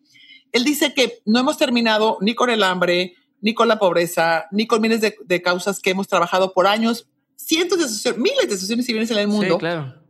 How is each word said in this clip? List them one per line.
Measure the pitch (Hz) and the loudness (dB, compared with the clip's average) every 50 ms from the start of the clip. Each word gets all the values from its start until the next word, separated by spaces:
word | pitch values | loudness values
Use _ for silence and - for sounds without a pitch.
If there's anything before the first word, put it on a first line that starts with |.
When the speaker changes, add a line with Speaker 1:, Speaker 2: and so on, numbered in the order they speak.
| _ _ _ - - - - - _ _ - | _ _ _ -20 -20 -20 -20 -20 _ _ -2
Speaker 1:
él | 240 247 | 0 0
dice | 294 294 - 320 285 - | 0 0 0 0 0 2
que | 277 247 233 240 - _ | 0 0 0 -2 -4 _
no | 208 220 247 | 0 2 2
hemos | 254 294 302 - | 2 0 0 0
terminado | 311 269 240 240 233 226 214 214 214 220 - - | 0 0 2 2 2 2 2 2 2 0 0 0
ni | 190 214 233 | -2 -2 0
con | - 240 247 | 0 0 0
el | 233 220 196 | 2 2 0
hambre, | 185 180 180 175 175 175 175 185 180 - _ _ _ _ _ | 0 0 0 0 0 2 0 -2 -4 -8 _ _ _ _ _
ni | 196 214 220 | -4 -2 0
con | - 233 233 | 2 2 2
la | 220 220 | 2 2
pobreza, | 208 180 165 170 175 165 - 175 165 165 165 160 - - | 2 2 2 2 0 0 0 0 0 2 0 0 -2 -2
ni | 190 208 220 226 | -2 -2 0 0
con | 233 220 | 0 0
miles | 220 226 226 226 | 2 2 0 0
de, | 214 208 202 - - | 0 -2 -4 -6 -4
de | - 180 175 | -2 -2 -2
causas | 175 180 180 180 - 202 190 - | 0 0 -2 -2 -2 -4 -6 -2
que | - 196 | -2 -2
hemos | 185 190 196 - | -2 -2 -2 -2
trabajado | 202 175 170 170 190 185 190 185 185 | 0 0 0 2 2 0 0 0 2
por | 185 180 196 | 2 2 2
años, | 208 220 220 226 233 226 - _ _ _ _ _ _ | 2 2 0 0 -2 -4 -8 _ _ _ _ _ _
cientos | - - - 320 320 359 349 403 339 | -18 -6 -2 -2 -2 0 0 0 0
de | 320 | 0
asociaciones, | 247 214 - - 247 233 - | -2 -4 -4 -4 -4 -2 0
miles | 262 415 571 539 440 247 | -2 0 0 0 0 0
de | 208 | -2
asociaciones | 180 185 196 233 233 247 | -4 -4 -4 -4 -4 -2
civiles | 254 226 220 226 226 | -2 -2 -4 -2 -2
en | 233 208 | -2 -2
el | 208 208 | 0 0
mundo. | 208 214 196 190 165 | 0 0 0 0 0
Speaker 2:
Sí, | - | 0
claro. | 160 165 175 160 143 131 - - _ _ | 0 -2 -4 -4 -6 -10 -12 -16 _ _